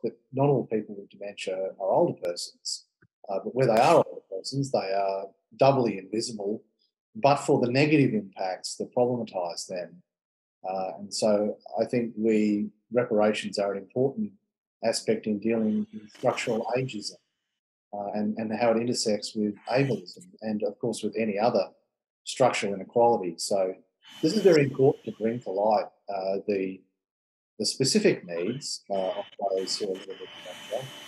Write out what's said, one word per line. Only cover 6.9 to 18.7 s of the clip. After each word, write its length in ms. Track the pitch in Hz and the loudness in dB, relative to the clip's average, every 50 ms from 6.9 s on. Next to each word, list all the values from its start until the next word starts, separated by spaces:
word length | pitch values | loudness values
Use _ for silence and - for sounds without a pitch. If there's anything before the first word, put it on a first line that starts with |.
| _ _ _ _ - | _ _ _ _ -2
but 200 | 110 107 139 143 | 2 4 4 4
for 240 | 143 - - 143 123 | 4 2 2 2 2
the 100 | 123 120 | 2 2
negative 440 | 120 135 151 147 156 143 131 113 107 | 2 2 4 4 6 4 4 4 2
impacts 640 | 104 98 - - - 95 92 90 - - - - | -2 -4 -6 -8 -8 -6 -6 -6 -6 -8 -10 -10
that 180 | - 98 - - | -10 -10 -2 0
problematise 720 | 123 123 123 127 117 110 - - 92 87 85 82 - - | 0 2 2 0 -2 -6 -6 -6 -6 -6 -6 -6 -10 -10
them. 360 | - 95 90 85 85 87 90 _ _ _ _ _ _ _ _ _ _ _ _ - 92 | -8 -8 -8 -10 -10 -16 -20 _ _ _ _ _ _ _ _ _ _ _ _ -8 -6
Uh, 220 | 95 95 95 90 71 - | -6 -4 -6 -6 -8 -10
and 140 | - - | -12 -10
so 440 | - - 120 107 104 104 104 104 - - - - - - | -4 0 2 2 4 4 2 0 -4 -6 -12 -6 -4 -2
I 40 | 113 | -2
think 280 | - 127 123 117 113 - | 0 0 -2 -2 -2 -4
we, 520 | 104 110 113 110 107 107 104 104 104 107 - - _ _ _ | 0 2 2 4 4 4 2 2 0 -2 -6 -8 _ _ _
reparations 680 | 113 123 120 - 110 107 107 110 107 - - 104 95 104 | -2 -2 0 2 2 4 4 4 2 0 -4 -4 -2 -2
are 140 | 98 101 | -2 -2
an 60 | 98 98 | -2 -4
important 540 | - - - 123 131 127 - 110 107 101 - _ _ _ _ _ _ _ _ _ - | -8 -6 -2 0 0 0 0 -4 -6 -6 -8 _ _ _ _ _ _ _ _ _ -2
aspect 420 | 117 113 - - - 110 - - | -2 -2 0 0 -2 -2 0 0
in 120 | 110 107 101 | -2 -2 0
dealing 480 | 101 113 113 113 110 107 107 107 104 - | 0 0 0 2 2 0 0 0 -2 -4
with 180 | - 107 104 - | -10 -16 -18 -18
structural 560 | - - - 120 113 - - 131 113 110 113 113 120 | -10 -2 -2 0 0 0 -2 -2 -2 -2 -2 -2 -2
ageism, 400 | 131 135 127 107 101 - - - - _ _ _ _ _ _ _ _ _ _ _ _ _ _ | -2 -2 -4 -6 -10 -10 -12 -14 -16 _ _ _ _ _ _ _ _ _ _ _ _ _ _
uh, 180 | 104 104 101 101 104 | -12 -10 -8 -6 -4
and, 220 | 104 104 107 110 - | -2 -2 -2 -2 -4
and 180 | 113 110 110 | -4 -4 -2
how 140 | 107 120 117 | 2 4 4